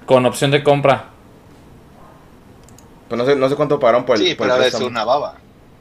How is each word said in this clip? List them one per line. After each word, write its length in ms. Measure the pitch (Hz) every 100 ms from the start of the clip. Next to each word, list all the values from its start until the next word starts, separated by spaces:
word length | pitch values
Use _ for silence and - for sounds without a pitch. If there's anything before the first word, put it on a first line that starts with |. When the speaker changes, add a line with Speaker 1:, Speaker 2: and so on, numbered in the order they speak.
| -
Speaker 1:
con 200 | 131 123
opción 260 | - 143
de 100 | 143
compra. 440 | 143 143 139 123 - - - - - - - - - - - - - - - - - - - - -
Speaker 2:
Pues 100 | 117
no 80 | 127
sé, 100 | 143
no 120 | 131
sé 60 | 143
cuánto 240 | 147 147
pagaron 260 | 120 120 -
por 120 | 123
el, 60 |
Speaker 3:
Sí, 120 | 180 147
Speaker 2:
por 120 | -
Speaker 3:
pero 80 | 127
Speaker 2:
el 40 |
Speaker 3:
debe 100 | 127
ser 80 | 120
Speaker 2:
préstamo. 80 | 123
Speaker 3:
una 160 | 120 110
baba. 300 | 143 117 - - - - -